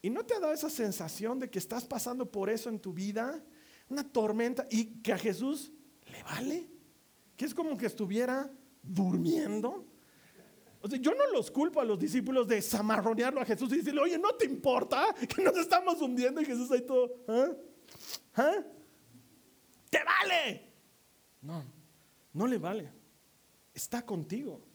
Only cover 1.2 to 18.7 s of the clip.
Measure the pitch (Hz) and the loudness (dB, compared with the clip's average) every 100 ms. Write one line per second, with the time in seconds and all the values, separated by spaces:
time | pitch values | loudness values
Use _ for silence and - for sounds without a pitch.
1.2 | 214 262 254 196 - 233 240 254 - 254 | -4 -4 -4 -6 -6 -8 -6 -6 -4 -4
2.2 | 254 208 196 220 240 220 190 165 196 208 | -6 -2 -2 -2 -4 -6 -6 -6 -4 -2
3.2 | 240 311 - - - - _ 277 277 247 | -4 -6 -12 -20 -20 -20 _ -6 -2 0
4.2 | 214 214 240 262 247 220 220 - - 190 | 2 2 0 0 0 0 0 -4 -2 0
5.2 | 220 185 262 294 - - - _ - - | 0 0 -2 -4 -8 -18 -20 _ -20 -18
6.2 | - 160 254 330 330 - - _ _ _ | -10 -6 -4 -4 -6 -18 -20 _ _ _
7.2 | _ - 277 - 320 277 233 - 202 208 | _ -8 -6 -4 -4 -2 -4 -2 -2 0
8.2 | 247 262 277 277 - _ - 185 185 175 | 0 -2 -4 -12 -20 _ -6 0 2 2
9.2 | 165 330 302 208 226 370 - - _ _ | 2 0 0 -2 -4 -6 -12 -20 _ _
10.2 | - - - - - - 202 254 262 494 | -20 -20 -20 -20 -20 -12 -6 0 2 4
11.2 | 571 349 - - 320 311 240 202 - 247 | 4 4 0 0 2 2 2 2 2 0
12.2 | 226 262 233 220 - 220 214 214 202 226 | 2 2 4 2 2 0 2 2 2 2
13.2 | 247 277 240 220 254 277 269 285 311 330 | 0 0 -2 -2 0 0 0 2 2 4
14.2 | 403 480 349 269 277 247 - 262 381 - | 2 2 0 2 2 2 2 2 2 2
15.2 | - - 381 370 330 370 370 339 285 247 | -4 2 4 4 4 4 4 0 0 2
16.2 | 247 294 294 240 247 254 247 254 247 247 | 2 2 -2 -2 2 2 4 2 2 -2
17.2 | - 226 277 320 - - - - - - | -2 2 2 0 -12 -20 -20 -20 -14 -14
18.2 | _ - 285 392 - | _ 2 4 2 -2